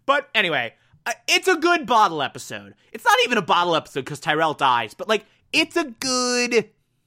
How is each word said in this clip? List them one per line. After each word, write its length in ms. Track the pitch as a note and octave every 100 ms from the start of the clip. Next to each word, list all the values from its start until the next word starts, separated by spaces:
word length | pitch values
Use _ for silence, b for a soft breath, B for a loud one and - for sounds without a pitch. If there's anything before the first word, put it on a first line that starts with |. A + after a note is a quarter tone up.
| -
But 240 | C#4 -
anyway, 380 | A3+ F#3 C#3+ A2+ _ b b
uh, 80 | - - -
it's 180 | F4+ F#4
a 100 | F4+
good 280 | E4 F4
bottle 380 | B3 A#3 G3+ D#3
episode. 520 | B2+ C3 - G#2+ G2+ - _
It's 140 | A3+
not 140 | A#4 A#4
even 120 | A#4+ A#3
a 60 |
bottle 340 | E3 F3 F3 D#3+
episode 300 | - C#3+ B2+
'cause 120 | D3
Tyrell 360 | D#3+ D#3 D#3+
dies, 400 | C#3 C#3 A#2+ A2
but, 160 | - F#3
like, 160 | A3 - b _
it's 240 | D4 D#4+ E4+
a 80 |
good, 840 | D#4 A3 C4+ B3+ B3 B3 A#3+ A#3 - _ _ _